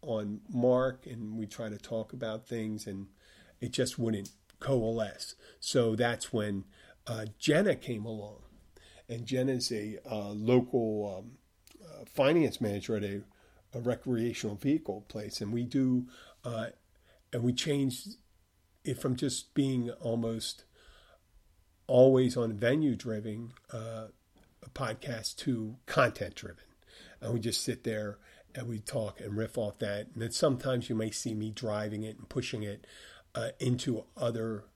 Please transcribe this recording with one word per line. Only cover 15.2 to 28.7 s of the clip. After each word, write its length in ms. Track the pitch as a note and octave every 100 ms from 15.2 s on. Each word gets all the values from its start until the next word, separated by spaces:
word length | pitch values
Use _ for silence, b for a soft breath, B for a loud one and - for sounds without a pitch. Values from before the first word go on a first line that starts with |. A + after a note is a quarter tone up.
| G#2 -
And 120 | G#2
we 100 | A#2
do, 460 | A#2+ C3+ C3 B2+ B2 B B B
uh, 260 | B2+ A#2 A2+ - _ _ b b _
and 120 | A#2+
we 80 | A#2+
changed 640 | B2+ D#3+ C#3+ C3+ B2 - - _ _ _ _ _ _
it 140 | - B2+
from 160 | C#3+
just 400 | B2+ C#3+ - -
being 360 | - C3+ C3 A#2+
almost 760 | A#2 A#2+ A#2 A2+ A2+ - - - b b b b b _ - _ _ _ _ -
always 500 | B2+ C3 C3 B2+ B2+
on 180 | A2+
venue 420 | G#2 A#2 D3 D3+ A2
driven, 560 | A#2+ G#2+ A2 G#2 A#2 B2+ _
uh, 340 | A#2 A2 A2+ A2 - _ _ _ _
a 40 | -
podcast 640 | - B2+ A2 - A2+ G#2+ -
to 400 | - A#2+ A2 A#2+ -
content 480 | - B2 - G2
driven. 300 | - - - - _ _ B B B
And 120 | A2
we 60 | A#2+
just 240 | A2 G2
sit 220 | - A2+
there 340 | - A2 G#2 G2+ B B B -
and 100 |
we 140 | A#2+